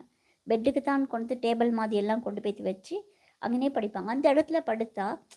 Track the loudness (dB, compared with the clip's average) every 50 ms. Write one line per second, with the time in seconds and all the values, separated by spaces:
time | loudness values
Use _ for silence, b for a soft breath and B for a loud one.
0 | -12 _ _ _ _ _ _ _ _ 0 0 2 2 2 0 2 0 0 0 0
1 | 0 -2 -2 -6 -4 -4 -6 -2 0 0 2 2 2 2 2 0 0 0 0 0
2 | 2 2 0 0 0 -4 -6 -4 -4 -4 -4 -2 -2 -4 -4 -4 -8 -8 -8 -8
3 | -8 b b b b b b b -4 -2 0 0 0 0 0 0 -4 -2 -4 -6
4 | -4 -4 -4 2 4 4 6 6 4 2 0 -2 0 0 -2 -2 -2 -6 -4 -4
5 | -4 -4 -4 -6 _ _ -20